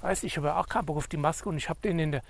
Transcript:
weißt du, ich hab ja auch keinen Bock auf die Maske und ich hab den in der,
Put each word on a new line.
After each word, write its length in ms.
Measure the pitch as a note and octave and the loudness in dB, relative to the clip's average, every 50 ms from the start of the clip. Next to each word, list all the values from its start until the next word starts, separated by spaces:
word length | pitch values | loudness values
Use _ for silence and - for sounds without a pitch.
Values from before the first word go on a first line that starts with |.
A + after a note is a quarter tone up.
weißt 220 | - - F#3+ F3+ - | 2 0 0 0 0
du, 40 | |
ich 100 | F#3+ - - | -2 -2 0
hab 60 | C#3+ | 0
ja 140 | D3 D3+ F3+ | 2 2 2
auch 80 | - | 0
keinen 200 | - - A3 E3 | 2 0 0 0
Bock 100 | D3 D#3 | 0 -2
auf 100 | D3+ C#3+ | -2 -2
die 100 | - - D3+ | -2 -2 2
Maske 300 | C#3+ D3+ E3 - - G#3+ | 2 2 2 0 -2 -2
und 80 | E3+ | -2
ich 120 | D3+ - - | -2 -2 -2
hab 120 | F3 - - | -4 -2 0
den 180 | G#3+ F3 E3 | 0 2 2
in 100 | D#3+ D3+ | 2 2
der, 120 | D3 C3+ - - | 0 -2 -4 -6